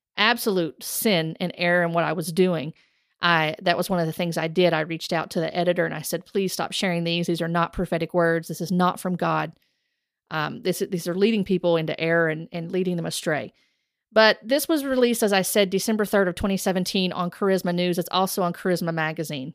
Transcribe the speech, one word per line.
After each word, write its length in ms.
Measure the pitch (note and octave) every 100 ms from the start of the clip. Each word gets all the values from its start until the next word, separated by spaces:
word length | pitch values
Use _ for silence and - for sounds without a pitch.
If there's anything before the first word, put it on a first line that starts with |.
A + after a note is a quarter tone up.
| _ -
absolute 680 | G#3+ A#3+ A3+ F#3 D#3+ -
sin 520 | - - A3+ F3 D#3+ -
and 120 | F3 -
error 260 | F3 F3
in 100 | E3+
what 100 | E3+
I 100 | D#3
was 180 | E3+ E3
doing, 420 | E3 F#3 E3 D3 - _ _ _ _
I, 340 | F3 E3 D#3 -
that 160 | F#3 E3+
was 120 | F3+
one 100 | F3+
of 60 | D#3+
the 80 |
things 240 | D#3 F3 E3
I 100 | E3
did. 260 | D#3+ F3+
I 80 | D#3+
reached 320 | D#3 E3 -
out 160 | E3 -
to 80 | F#3
the 160 | D#3+ F3
editor 300 | E3+ F3 E3
and 80 | D3+
I 60 |
said, 240 | - E3 -
"Please 260 | G3 F#3+
stop 200 | - -
sharing 300 | - F#3+ E3+ E3+
these. 220 | E3+ F3
These 140 | E3+
are 60 | E3
not 260 | E3+ E3+
prophetic 400 | - F3 E3 E3
words. 340 | F3+ E3 E3 E3
This 100 | D#3+
is 100 | E3
not 280 | F3+ F3+ -
from 160 | F#3 F3
God. 380 | E3+ D#3+ D#3 - _ _ _ _ _ _ _
Um, 320 | D#3 D3+ -
this, 160 | F3+ E3+ G3
these 180 | E3+ E3+
are 80 | F3+
leading 280 | A3 A3
people 340 | F#3+ F3+ F3 E3
into 220 | D#3 -
error 280 | E3 E3+ E3
and, 180 | D#3 E3
and 200 | F3 E3
leading 260 | F#3 F#3 E3+
them 80 | E3
astray." 480 | - F3 C#3+ G#2 - _ _ _ _ _
But 260 | G#3+ A3 -
this 240 | A3 C#4+ -
was 180 | D#4 C#4
released, 380 | B3+ A#3+ A#3
as 100 | G#3
I 80 | G3
said, 280 | F3+ G#3+ F#3+
December 360 | F#3+ - G#3+ G3+
third 220 | G3+ F3+
of 80 | E3+
twenty 220 | G3+ F#3+
seventeen 560 | G3 F#3 F3+ G3 F#3
on 180 | - F3
Charisma 420 | - G3 F#3 F3+
News. 240 | F3 F3+ F3
It's 120 | F3
also 320 | F3+ F#3+ -
on 80 | F3
Charisma 400 | F3 F#3+ E3+ E3
Magazine. 600 | E3 D#3 D#3+ D#3 D3 C#3+